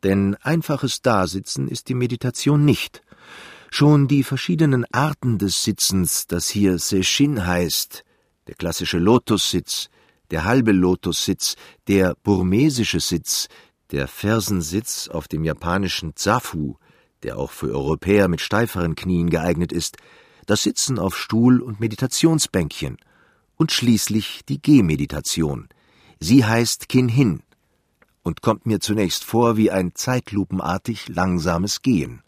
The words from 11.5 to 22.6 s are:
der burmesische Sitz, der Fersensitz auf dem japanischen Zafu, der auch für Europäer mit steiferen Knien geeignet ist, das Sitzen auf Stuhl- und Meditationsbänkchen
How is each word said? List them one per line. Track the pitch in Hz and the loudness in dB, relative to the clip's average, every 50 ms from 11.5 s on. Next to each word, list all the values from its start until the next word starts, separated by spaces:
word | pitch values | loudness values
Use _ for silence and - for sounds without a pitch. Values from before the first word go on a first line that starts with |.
| - - - - - _ _ - | -8 -8 -14 -20 -20 _ _ 0
der | 101 98 95 92 82 _ _ | 2 2 2 2 0 _ _
burmesische | - 101 92 92 92 92 107 139 156 139 123 110 - - 87 | 0 0 2 2 2 2 4 2 2 2 0 -2 0 0 -2
Sitz, | - - - 82 - - - - - - - - - _ _ _ _ _ | -2 -2 -4 -4 -4 -4 -6 -6 -6 -8 -12 -20 -20 _ _ _ _ _
der | - 69 69 65 | -6 -6 -6 -6
Fersensitz | - - - 101 110 113 101 - 107 92 82 76 87 101 113 - - - - - | -8 -6 -2 0 0 0 0 0 -2 -2 -2 -2 -4 -4 -4 -4 -10 -10 -10 -8
auf | - 85 78 - | -8 -8 -8 -6
dem | - 76 80 | -6 -4 -4
japanischen | 80 78 - - 85 87 95 101 92 - - - 80 76 - | -4 -4 -4 -4 -2 -2 -2 -2 -2 -4 -6 -8 -10 -10 -6
Zafu, | - 98 107 123 - - - 80 76 67 58 _ _ _ _ _ _ _ _ _ - | -2 0 0 0 -2 -4 -8 -6 -6 -6 -8 _ _ _ _ _ _ _ _ _ -12
der | 58 60 - | -10 -8 -6
auch | 67 71 | -8 -8
für | - - - 69 | -8 -8 -8 -6
Europäer | 55 69 69 69 80 73 - 90 101 104 98 90 | -4 -4 -2 -2 -2 -2 0 2 4 4 4 4
mit | 85 78 | 2 -2
steiferen | - - - 104 117 110 - 95 87 82 80 | -4 -2 0 0 0 0 -2 -2 -2 -2 -2
Knien | - - 92 92 87 85 85 | -4 -4 -2 0 0 0 0
geeignet | 80 82 78 87 87 82 87 85 | 0 0 0 0 0 0 -2 -4
ist, | - 85 80 - - - _ - - - _ _ _ _ - - | -4 -6 -6 -6 -10 -12 _ -20 -20 -20 _ _ _ _ -4 -2
das | 104 107 - | 0 0 0
Sitzen | - - - - - 135 110 | -2 -2 -2 -4 -2 -2 -2
auf | - 95 90 | -2 -2 -4
Stuhl- | - - - - 110 117 123 127 123 | -4 -8 -2 0 4 6 6 6 6
und | 120 127 110 101 | 4 -2 -8 -4
Meditationsbänkchen | 113 113 107 - 131 131 - - - 160 165 156 - - - 95 | -4 -4 -2 -2 -4 -4 -2 2 2 4 4 2 0 0 -2 -2